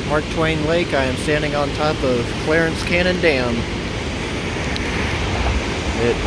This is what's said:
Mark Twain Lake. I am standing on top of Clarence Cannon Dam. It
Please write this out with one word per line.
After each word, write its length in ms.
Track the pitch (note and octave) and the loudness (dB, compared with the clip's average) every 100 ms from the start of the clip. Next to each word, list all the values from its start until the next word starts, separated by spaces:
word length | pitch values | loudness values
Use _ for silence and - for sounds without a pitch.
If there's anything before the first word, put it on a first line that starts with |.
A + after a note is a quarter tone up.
| - | 0
Mark 140 | D3+ D#3 | 0 0
Twain 340 | E3 D#3+ D#3 D3+ | 0 0 2 2
Lake. 280 | E3+ E3 | 2 2
I 80 | C#3+ | 2
am 140 | C3 B2 | 0 0
standing 400 | D#3 D3+ D3+ D3 | 0 0 2 0
on 120 | C#3+ | 0
top 300 | - D3+ D#3 | 0 0 2
of 200 | C3+ B2 A#2 - | 2 0 0 -2
Clarence 360 | D#3 D#3+ E3 D#3+ | 2 2 2 0
Cannon 360 | - F3 F3+ F3+ | 0 2 2 2
Dam. 360 | E3+ C3+ B2 A#2 A2+ - - - - - - - - - - - - - - - - - - - - - - - A#2 | 2 2 2 0 -2 -4 -4 -4 -4 -4 -4 -4 -4 -4 -2 -2 -2 -2 -2 -2 -2 0 0 0 -2 -2 -2 0 2
It 100 | A2 | 2